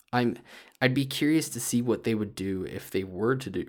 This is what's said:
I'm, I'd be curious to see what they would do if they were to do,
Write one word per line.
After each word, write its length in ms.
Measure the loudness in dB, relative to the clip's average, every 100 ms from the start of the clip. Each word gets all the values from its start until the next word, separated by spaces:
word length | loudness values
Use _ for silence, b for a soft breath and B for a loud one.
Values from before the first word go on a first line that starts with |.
| -4
I'm, 240 | 2 2 0 B B B B
I'd 140 | 2
be 120 | 2 0
curious 420 | 0 4 4 2
to 100 | -4
see 200 | 0 0
what 240 | 2 0
they 100 | 2
would 200 | 0 -2
do 300 | -4 -4 -2
if 260 | -4 -8 -4
they 120 | -4
were 320 | -4 -2 0 0
to 140 | -2
do, 140 | -6